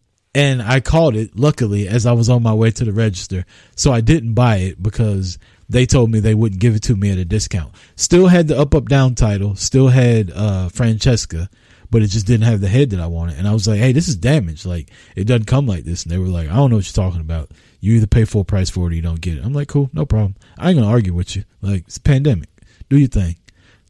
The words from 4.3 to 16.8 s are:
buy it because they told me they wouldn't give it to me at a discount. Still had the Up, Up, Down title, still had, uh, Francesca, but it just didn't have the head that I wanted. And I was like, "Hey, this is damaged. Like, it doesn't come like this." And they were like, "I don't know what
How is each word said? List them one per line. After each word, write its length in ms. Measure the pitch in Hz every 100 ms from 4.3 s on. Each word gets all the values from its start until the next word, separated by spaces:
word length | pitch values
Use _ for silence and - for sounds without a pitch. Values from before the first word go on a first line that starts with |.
buy 240 | 110 123 101
it 220 | 92 -
because 580 | 101 - 110 98 92 - - _ -
they 180 | 123 127
told 260 | 139 113
me 80 | 110
they 160 | 110 107
wouldn't 240 | 113 95
give 160 | 117 107
it 80 |
to 100 | -
me 160 | 101 101
at 80 | 92
a 60 |
discount. 480 | 85 107 - 92 73 - _ -
Still 320 | - 175 185
had 180 | 180 156
the 100 | 131
Up, 160 | 143
Up, 160 | 151 113
Down 280 | 139 131 120
title, 400 | 107 101 101 95
still 320 | - 131 131
had, 420 | 127 123 113 95
uh, 360 | 92 107 95 90
Francesca, 840 | - 117 107 135 113 - 82 90 _ _ _ -
but 120 | 117
it 40 | 104
just 200 | 110 98
didn't 160 | 117
have 160 | 117 107
the 80 | 98
head 220 | 120 139
that 100 | 92
I 80 | 82
wanted. 300 | 82 85 73
And 100 | 101
I 40 |
was 140 | 110 95
like, 140 | 104
"Hey, 100 | 131
this 160 | 131 180
is 80 |
damaged. 520 | 98 117 151 85 76 92
Like, 220 | 85 - - _ -
it 80 |
doesn't 220 | 104 120 104
come 200 | 151 135
like 160 | 85
this." 220 | 64 85
And 80 | 80
they 60 | 90
were 100 | 92
like, 200 | 87 78
"I 60 |
don't 160 | 107 139
know 60 |
what 100 | 110